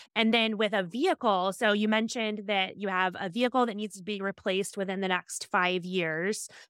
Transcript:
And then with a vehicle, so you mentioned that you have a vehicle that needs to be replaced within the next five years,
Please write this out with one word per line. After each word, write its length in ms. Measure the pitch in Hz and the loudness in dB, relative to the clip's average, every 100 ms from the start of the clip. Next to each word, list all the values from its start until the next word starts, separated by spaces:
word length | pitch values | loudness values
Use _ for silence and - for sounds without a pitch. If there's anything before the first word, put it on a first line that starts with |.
| - - | -6 0
And 180 | 226 | 2
then 220 | 233 220 208 | 4 2 0
with 160 | 214 | 0
a 100 | 202 | 0
vehicle, 720 | 180 233 359 330 233 190 185 | -2 0 0 2 2 2 2
so 220 | 185 220 | 2 2
you 160 | 208 214 | 4 4
mentioned 540 | 220 220 247 220 214 202 | 2 0 -2 -4 -4 -2
that 320 | 202 185 - | 0 0 -4
you 100 | 202 | -2
have 300 | 185 185 180 | 0 0 0
a 80 | 190 | -4
vehicle 380 | 233 247 254 233 | 0 2 2 2
that 100 | 202 | 0
needs 220 | 214 196 | -8 -8
to 60 | |
be 180 | 180 202 | -8 -4
replaced 560 | 196 - 202 185 196 202 | -4 -4 -2 -2 -2 -4
within 240 | 190 190 | -4 -2
the 80 | 190 | 0
next 380 | 180 - - - | -2 -2 -12 -2
five 320 | 202 180 180 | 2 2 0
years, 640 | 175 185 160 156 190 214 - - - | -2 -2 0 0 -2 -4 -8 -16 -18